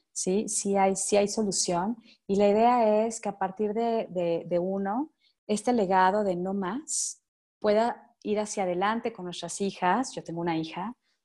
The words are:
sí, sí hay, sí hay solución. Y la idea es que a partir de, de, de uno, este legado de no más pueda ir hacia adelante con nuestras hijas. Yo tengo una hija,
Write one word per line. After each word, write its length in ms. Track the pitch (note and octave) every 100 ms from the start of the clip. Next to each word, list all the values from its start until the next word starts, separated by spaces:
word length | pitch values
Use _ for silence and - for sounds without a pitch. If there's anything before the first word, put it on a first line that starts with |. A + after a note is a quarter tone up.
| _
sí, 380 | - F#3 G3 G#3+
sí 260 | - G3+ G3
hay, 200 | G3 F#3+
sí 180 | - G3+
hay 140 | G3+
solución. 680 | A3+ G#3 - - F3 G3+ A#3+ - _ -
Y 80 | G3
la 140 | G3+
idea 560 | G#3 A#3 B3 A3 G#3+ A3+
es 160 | A3+
que 80 | G3+
a 80 | G3+
partir 360 | F#3+ F#3 G#3+
de, 340 | G#3+ A#3 A3+ -
de, 340 | F3 E3+ E3 E3
de 140 | F3
uno, 540 | F3+ G3 G3 A3+ D#4 _ _ _ -
este 240 | G#3 -
legado 520 | B3 F#3 F#3+ F#3 G#3
de 120 | G3+ F3
no 180 | F3+
más 680 | G3 F3+ B3 D#4+ - - - _ _ _ _
pueda 560 | G#3+ G#3 A#3 - - _ G#3
ir 140 | G#3
hacia 240 | G#3 A3
adelante 500 | F3+ F3 G3 A3+ A#3
con 120 | A3 F3+
nuestras 360 | E3+ F3 -
hijas. 520 | G3 - F3+ G#3 C4
Yo 100 | E3
tengo 180 | D#3+ E3+
una 160 | E3+ D#3+
hija, 380 | D#3+ - G3+ - _ _